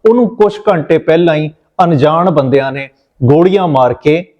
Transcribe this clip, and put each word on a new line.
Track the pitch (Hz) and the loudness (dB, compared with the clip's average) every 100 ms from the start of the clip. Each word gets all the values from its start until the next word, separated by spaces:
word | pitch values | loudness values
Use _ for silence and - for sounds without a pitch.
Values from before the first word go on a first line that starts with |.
| 220 | 2
ਉਹਨੂੰ | 240 220 - | 0 -2 0
ਕੁਛ | 208 202 214 | -2 0 -4
ਘੰਟੇ | 175 143 160 | -4 -2 -2
ਪਹਿਲਾਂ | 160 165 170 151 | 0 0 0 -2
ਹੀ | 156 - _ - | -6 -12 _ -4
ਅਣਜਾਣ | 175 147 147 160 185 | 0 2 0 0 0
ਬੰਦਿਆਂ | 151 131 135 135 | 0 0 0 -2
ਨੇ | 139 135 _ _ _ | -8 -14 _ _ _
ਗੋਲੀਆਂ | 123 151 180 196 180 | 0 2 2 2 0
ਮਾਰ | 139 123 | 0 0
ਕੇ | 117 151 160 180 _ | 0 -2 -2 -4 _